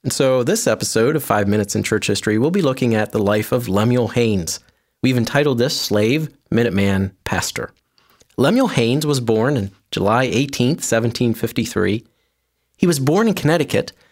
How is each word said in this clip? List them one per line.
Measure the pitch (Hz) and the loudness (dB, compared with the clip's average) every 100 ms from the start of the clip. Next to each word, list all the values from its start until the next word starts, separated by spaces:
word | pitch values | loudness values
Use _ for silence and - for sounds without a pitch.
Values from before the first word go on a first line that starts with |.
And | 123 | -4
so | - 135 131 | 0 2 2
this | 123 220 - | 0 0 0
episode | 110 - 113 117 156 | -2 -2 0 0 0
of | |
Five | - 104 101 | 0 0 2
Minutes | 104 101 | 0 0
in | 107 | -4
Church | - 107 - | -2 -2 -2
History, | 101 - 107 | -2 0 0
we'll | 139 | 0
be | 185 | 0
looking | 151 131 123 | -2 0 0
at | 110 107 | 0 0
the | 117 | -2
life | 101 107 107 | 0 0 0
of | 127 120 | -4 0
Lemuel | 95 113 123 110 | 0 2 2 0
Haynes. | - 117 101 82 - _ _ _ _ | 0 0 0 -4 -8 _ _ _ _
We've | 127 123 | 0 0
entitled | 117 143 147 120 | 0 0 0 0
this | 127 - | 0 -2
Slave, | - 104 107 147 156 _ _ | -2 0 2 0 -4 _ _
Minuteman, | 113 117 95 98 98 98 - | 0 0 2 0 0 -2 -6
Pastor. | - - - - - _ _ _ _ _ _ - | -6 -6 -6 -8 -12 _ _ _ _ _ _ 0
Lemuel | 131 233 247 | 2 2 2
Haynes | 139 117 135 | 2 2 0
was | 151 139 | 0 -2
born | 117 110 120 143 | 0 0 2 0
on | 98 - _ | -4 -10 _
July | - 98 117 | -2 0 2
eighteenth, | 131 117 143 - 123 170 | 2 0 -2 0 -2 0
seventeen | - 113 117 - 123 | -2 0 0 0 -2
fifty-three. | 110 113 - 107 101 95 110 - _ _ _ _ _ _ _ | -2 -4 -4 -4 -2 -2 -2 -8 _ _ _ _ _ _ _
He | 180 | 2
was | 147 | 4
born | 135 180 226 | 2 4 2
in | |
Connecticut, | 180 147 165 139 - - _ _ | 2 2 2 2 -2 -2 _ _